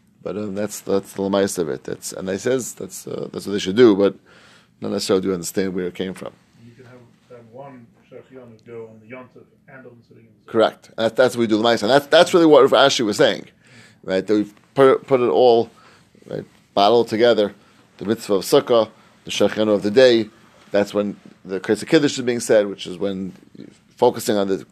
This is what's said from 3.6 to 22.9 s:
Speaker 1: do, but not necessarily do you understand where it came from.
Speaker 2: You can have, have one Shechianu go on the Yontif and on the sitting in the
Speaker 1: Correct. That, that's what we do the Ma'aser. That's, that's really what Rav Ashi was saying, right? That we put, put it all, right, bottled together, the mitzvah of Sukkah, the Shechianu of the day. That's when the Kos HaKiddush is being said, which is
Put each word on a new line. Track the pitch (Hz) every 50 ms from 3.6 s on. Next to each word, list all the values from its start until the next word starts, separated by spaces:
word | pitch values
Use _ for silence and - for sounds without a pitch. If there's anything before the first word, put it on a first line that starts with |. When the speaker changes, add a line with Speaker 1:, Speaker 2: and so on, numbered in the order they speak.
| 87 92 95
Speaker 1:
do, | 107 127 113 101
but | 95 101 98 - - _ _ _ - _ _ _ _ _ _ _ _
not | 110 107
necessarily | 104 101 - - 104 95
do | 92 95
you | 95
understand | 87 85 - - 104 95 95 90
where | 95 92
it | 90 90
came | - 92 95 90
from. | - - - - _ _ _ _ _ 117
Speaker 2:
You | 120 117
can | 123 123
have, | 120 127 123 117 110 _ _ _ _
have | 123 120 117 113
one | 110 127 139 139 131 123 117 110 _ _ _ _
Shechianu | 131 123 - _ 131 131 123 117 110 107 _
go | 117 117 117 113
on | 110 110 110
the | 107 107 127
Yontif | 127 127 120 _ - - _ _ _ _
and | - 135 131 123
on | 123 120 -
the | _
sitting | _ - - 113
in | 113 _ _ _
the | -
Speaker 1:
Correct. | 107 110 110 - - _ _ - _
That, | - 92 113 -
that's | - 127 123 117
what | 120
we | 117
do | 107 110
the | 104 110
Ma'aser. | 120 117 104 104
That's, | 104 131 143 139
that's | - - 160 175 165 -
really | 180 165
what | 160 151 - 127 131
Rav | 127 113 135 139
Ashi | - - 120
was | 104 104
saying, | - 147 113 95 - - - _ _ _ _ _ - - _ _ _ -
right? | - 92 95 95
That | - 107
we | 107 101 101 - _ _ _ _
put, | 135 135 135 127 - -
put | - 139 123
it | 123 117
all, | 71 95 127 123 117 117 113 - _ _ _ - _ _ _ _ _ _ _
right, | - - - - _ _ _ _ _ _
bottled | 98 101 104 117 120 113
together, | - 117 104 101 101 101 104 104 98 - _ _ _ _ _ _ _ _
the | - -
mitzvah | 98 113 110 - - 101
of | 92 90
Sukkah, | - - 143 139 - 123 117 110 - _ _ _ _ _ _ _
the | -
Shechianu | - - 107 101 - 107 110 107 104
of | 98 90
the | 104
day. | 104 127 131 127 117 117 107 - _ _ _ _ _ _ _ _
That's | - 101 104 104 -
when | 104 104 101 92 - _ - _ _ _
the | 90 95 92
Kos | - - 107 101 107
HaKiddush | - 165 160 147 143 -
is | 131
being | 123 120 120 120
said, | - - 120 107 104
which | 101 95 - -
is | 90